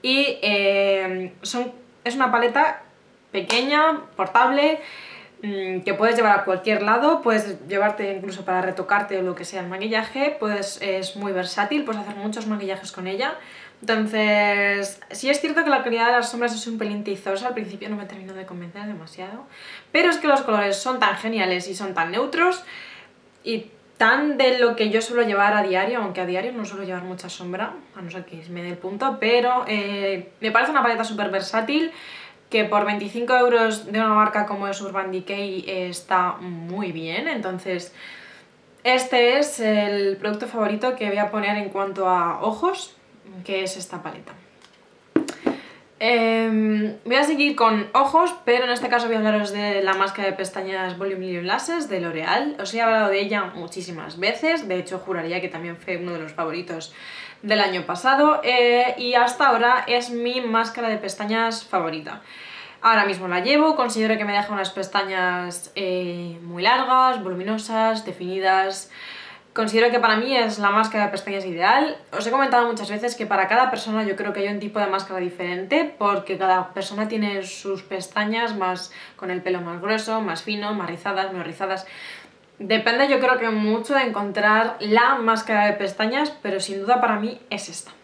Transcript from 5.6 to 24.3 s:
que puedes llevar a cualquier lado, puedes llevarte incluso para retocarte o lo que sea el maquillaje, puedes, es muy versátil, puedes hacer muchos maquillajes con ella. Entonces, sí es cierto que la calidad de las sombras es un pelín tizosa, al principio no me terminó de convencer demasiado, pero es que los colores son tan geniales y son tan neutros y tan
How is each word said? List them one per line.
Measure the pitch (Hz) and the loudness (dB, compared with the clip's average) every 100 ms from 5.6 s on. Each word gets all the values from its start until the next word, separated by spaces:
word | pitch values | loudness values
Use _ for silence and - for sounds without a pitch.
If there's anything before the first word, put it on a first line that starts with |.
| 190 185 | -4 -4
que | 185 196 | -2 2
puedes | 226 233 | 2 4
llevar | 220 196 | 6 4
a | |
cualquier | 196 185 220 214 | 2 0 2 0
lado, | 208 233 294 330 | 2 4 4 4
puedes | 240 214 202 185 143 | 2 2 0 -10 -4
llevarte | 196 208 208 196 | 0 0 0 -4
incluso | 196 190 180 - | -4 -8 -8 -2
para | 185 | 0
retocarte | 185 185 185 202 202 190 | 0 -4 0 0 0 -2
o | |
lo | 180 | -4
que | 175 175 | -6 -8
sea | 190 | -8
el | 180 | -8
maquillaje, | 190 214 220 220 262 285 294 | -6 -2 -2 -2 -2 -2 0
puedes, | 214 208 196 - | -4 -2 -4 -6
es | 202 190 190 202 | -4 -4 -4 -6
muy | 202 | -4
versátil, | 185 180 - 202 294 226 | -4 -2 -2 0 0 -2
puedes | 214 | -6
hacer | 202 208 | -6 -8
muchos | 208 226 214 | -6 -6 -4
maquillajes | 208 196 190 190 | -4 -4 -8 -10
con | - 185 | -10 -6
ella. | 196 277 320 - - - _ | -4 -4 -6 -16 -20 -20 _
Entonces, | - 220 214 220 214 208 208 202 202 202 196 - - | -2 0 0 2 4 4 4 4 2 0 -4 -8 -16
sí | - 262 | -4 0
es | 285 | 0
cierto | 320 302 | 2 0
que | 311 | 4
la | 269 | 2
calidad | 247 226 233 | 2 2 4
de | |
las | 247 226 | 4 2
sombras | 233 240 | -2 -2
es | 220 240 | -2 -6
un | 220 | -4
pelín | 208 208 | -4 -4
tizosa, | 208 190 202 196 247 | -6 -6 -4 -4 -4
al | 233 | -6
principio | 190 202 208 | -8 -10 -8
no | 208 | -8
me | 196 | -8
terminó | 190 190 | -14 -14
de | 190 185 | -14 -12
convencer | 180 175 202 208 | -12 -12 -12 -10
demasiado, | 185 165 - 185 226 277 - - - - | -12 -14 -14 -14 -14 -18 -20 -18 -20 -2
pero | 311 349 | 2 4
es | 320 | 2
que | 302 | 4
los | 269 | 4
colores | 262 214 202 196 | 4 2 2 0
son | 262 247 | -2 2
tan | 214 226 | 2 2
geniales | 220 226 185 180 180 | -4 -2 0 -2 -4
y | |
son | 185 196 175 | -8 -4 -2
tan | 165 | -2
neutros | 196 277 320 359 370 - - - - - _ _ _ | -2 -2 2 2 2 -8 -18 -18 -20 -20 _ _ _
y | - 226 - - _ _ | -6 -6 -6 -20 _ _
tan | 226 269 294 | 4 4 2